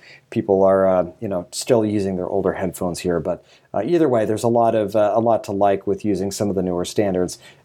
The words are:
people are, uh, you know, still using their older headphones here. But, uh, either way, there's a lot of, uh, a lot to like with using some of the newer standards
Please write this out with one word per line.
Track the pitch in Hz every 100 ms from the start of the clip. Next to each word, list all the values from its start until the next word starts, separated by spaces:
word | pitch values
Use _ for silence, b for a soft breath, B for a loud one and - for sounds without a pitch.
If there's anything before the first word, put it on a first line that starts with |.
| B B -
people | 113 104 95
are, | 95 95 95
uh, | 92 87 -
you | 107
know, | 92 87
still | - - 120 107
using | 104 98 90
their | 90
older | 98 92
headphones | 85 92 - 90 82
here. | 92 85
But, | 78 85 b b b -
uh, | 117
either | 170 151
way, | 120 107
there's | 104
a | 117
lot | 117 113
of, | 110 101 107
uh, | 104
a | 110
lot | 117 110
to | -
like | 98 101 95 104
with | 95
using | 107 92 98
some | - 101
of | 95
the |
newer | 90 87
standards | 90 - 101 90 90 - B B